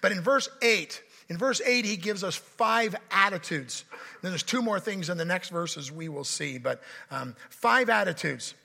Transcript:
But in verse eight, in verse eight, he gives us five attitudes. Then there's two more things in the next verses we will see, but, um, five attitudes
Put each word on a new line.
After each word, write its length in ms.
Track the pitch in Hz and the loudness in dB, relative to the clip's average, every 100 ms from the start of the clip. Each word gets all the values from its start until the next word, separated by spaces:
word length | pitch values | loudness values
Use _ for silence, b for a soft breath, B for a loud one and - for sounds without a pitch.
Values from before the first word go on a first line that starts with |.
But 100 | 196 | 2
in 100 | 202 | 2
verse 280 | 175 269 - - | 4 2 2 0
eight, 400 | 240 214 156 - - B B | 4 4 0 -10 -16 B B
in 80 | 170 | -2
verse 240 | 254 247 | 0 2
eight, 220 | - 247 220 | 2 2 2
he 120 | 208 | -2
gives 260 | 180 202 | -2 -4
us 120 | 190 160 | -4 -6
five 600 | - - 226 220 226 196 - | -10 0 2 4 2 -2 -2
attitudes. 720 | 190 196 190 - 156 127 - - B B B | 4 4 2 -4 -4 -4 -10 -12 B B B
Then 80 | 180 | -6
there's 100 | 175 | -4
two 220 | - 254 | 0 0
more 160 | 233 202 | 2 0
things 280 | 196 196 165 | -2 -4 -4
in 80 | 175 | -2
the 40 | |
next 260 | 165 180 - | 0 0 0
verses 420 | 175 170 - 135 | -4 -4 -4 -8
we 180 | 156 165 | -8 -8
will 160 | 143 139 | -6 -6
see, 320 | - 147 131 | -4 -4 -4
but, 240 | 123 123 B B B | -2 -4 B B B
um, 240 | 135 127 - B | -8 -8 -10 B
five 380 | - 233 240 240 | -2 4 6 6
attitudes 680 | 220 196 160 160 131 - - | 4 2 0 -4 -4 -8 -14